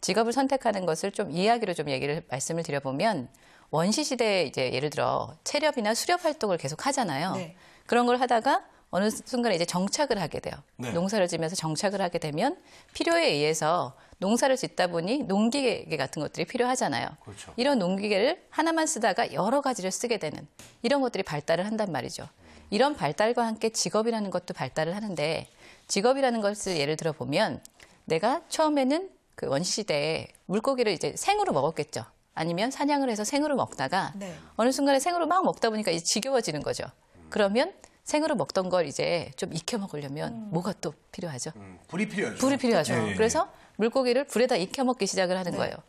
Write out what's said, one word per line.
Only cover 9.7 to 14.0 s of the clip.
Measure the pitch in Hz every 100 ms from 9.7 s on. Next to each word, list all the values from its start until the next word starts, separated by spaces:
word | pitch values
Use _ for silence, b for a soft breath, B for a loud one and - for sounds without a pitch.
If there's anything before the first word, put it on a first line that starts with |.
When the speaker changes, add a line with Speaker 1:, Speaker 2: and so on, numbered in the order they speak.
| 180 190 - 285 214
Speaker 1:
하게 | 165 -
돼요. | - - - _
Speaker 3:
네. | 123
Speaker 1:
농사를 | 170 185 214 175
지면서 | 170 165 156
정착을 | 160 151 202 196
하게 | 185 170
되면 | 160 147 233 359 B B B
필요에 | - 330 339 311
의해서 | 151 151 160 151 175 131 -